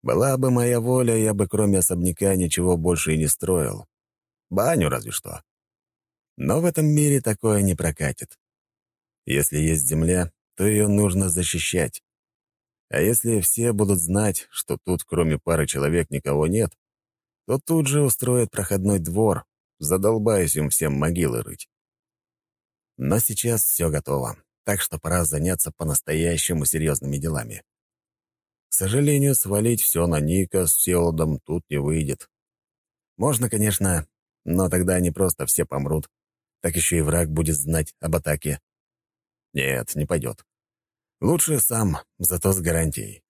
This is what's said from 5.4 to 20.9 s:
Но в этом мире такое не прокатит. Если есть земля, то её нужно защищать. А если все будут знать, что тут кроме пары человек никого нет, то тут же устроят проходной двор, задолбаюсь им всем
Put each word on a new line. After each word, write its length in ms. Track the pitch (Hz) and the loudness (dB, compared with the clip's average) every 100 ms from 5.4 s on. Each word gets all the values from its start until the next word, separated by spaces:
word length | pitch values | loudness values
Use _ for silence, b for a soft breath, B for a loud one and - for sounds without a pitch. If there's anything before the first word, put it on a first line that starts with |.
| _ _ _ _ _ _ _ _ _ - | _ _ _ _ _ _ _ _ _ -6
Но 240 | 73 135 | 0 2
в 40 | 170 | 2
этом 200 | 160 151 | 2 2
мире 340 | 147 147 139 | 4 4 2
такое 420 | - 104 110 104 | 0 0 2 2
не 140 | 98 87 | 2 2
прокатит. 640 | 82 76 71 - - - _ _ _ _ _ _ _ _ - | -2 -2 -4 -4 -12 -20 _ _ _ _ _ _ _ _ -2
Если 320 | 67 76 73 | 0 0 0
есть 280 | 78 80 69 | 0 0 0
земля, 460 | 76 82 90 85 _ _ - | 0 2 0 -2 _ _ -2
то 100 | 101 | 0
её 220 | 107 104 | 2 2
нужно 400 | 101 104 90 95 | 4 2 2 0
защищать. 760 | 85 87 87 - 90 65 - _ _ _ _ _ _ _ _ _ | 0 -2 -2 -2 -2 -2 -6 _ _ _ _ _ _ _ _ _
А 120 | - | 0
если 400 | 92 117 117 110 | 2 0 0 0
все 320 | 87 - 117 | 0 0 0
будут 260 | 104 101 95 | 2 2 2
знать, 480 | 80 98 107 92 - | 0 0 0 -2 -8
что 280 | - - - | -12 -6 -6
тут 260 | - 87 | -4 -4
кроме 340 | - 80 82 73 | -2 0 0 0
пары 300 | - 82 73 | 0 0 0
человек 420 | 69 73 85 82 | -2 0 0 -2
никого 380 | 69 69 73 78 | -4 -2 0 0
нет, 240 | 104 107 _ _ _ _ _ _ _ - | 0 -2 _ _ _ _ _ _ _ -6
то 140 | 131 | -6
тут 280 | - 165 139 | 0 0 2
же 140 | 147 | 2
устроят 500 | 143 - 123 123 110 | 2 0 0 0 0
проходной 480 | - 95 98 98 98 | -4 -2 0 2 0
двор, 460 | 82 92 110 76 - _ _ _ | 0 0 2 0 -4 _ _ _
задолбаюсь 760 | 76 92 101 113 107 104 82 78 | -2 2 2 2 2 2 2 0
им 140 | 73 | -2
всем 240 | - 78 | 0 -2